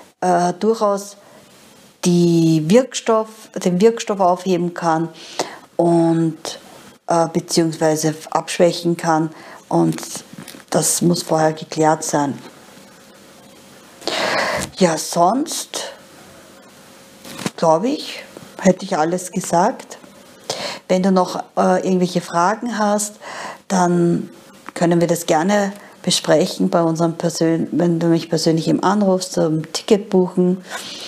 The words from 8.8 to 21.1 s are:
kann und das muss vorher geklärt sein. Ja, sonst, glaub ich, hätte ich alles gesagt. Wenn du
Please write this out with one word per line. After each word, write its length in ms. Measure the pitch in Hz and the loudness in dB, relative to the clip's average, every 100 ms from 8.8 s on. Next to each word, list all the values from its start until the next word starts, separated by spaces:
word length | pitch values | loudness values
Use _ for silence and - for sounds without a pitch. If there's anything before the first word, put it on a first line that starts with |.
| 170 170 | -2 -2
kann 340 | 170 160 160 - - - - | 0 0 0 -6 -20 -20 -4
und 320 | 170 165 160 - - - - - - - | 0 0 -2 -8 -14 -16 -20 -18 -20 -4
das 320 | 170 160 - | -2 0 0
muss 220 | 165 175 | 0 0
vorher 300 | - 160 156 | 0 0 0
geklärt 500 | 156 - - 156 156 | -2 -6 0 2 2
sein. 340 | - 151 143 117 - - - - - - - - - - - - - - - - - - - - - - - - | 0 -2 -2 -4 -12 -20 -20 -20 -20 -20 -20 -20 -20 -20 -20 -20 -20 -20 -20 -16 -8 -4 -2 -2 -2 -4 -6 0
Ja, 200 | 180 160 | 0 0
sonst, 920 | - - 170 247 311 - - - - - - - - - - - - - - - - - - - - - | -2 2 2 2 -2 -6 -8 -10 -10 -14 -20 -20 -20 -20 -20 -20 -20 -20 -20 -20 -20 -20 -18 -12 -10 0
glaub 260 | 165 160 | 2 4
ich, 400 | 220 294 - - - - - - | 2 -4 -8 -14 -16 -20 -20 -2
hätte 260 | 196 185 190 | 2 2 0
ich 120 | 175 | -2
alles 340 | 160 180 180 | 0 -2 -4
gesagt. 680 | 185 180 170 196 - - - - - - - - - - - - | -8 -2 2 2 0 -10 -20 -20 -20 -20 -18 -12 -10 -10 -8 -2
Wenn 160 | 185 | 0
du 80 | 190 | 2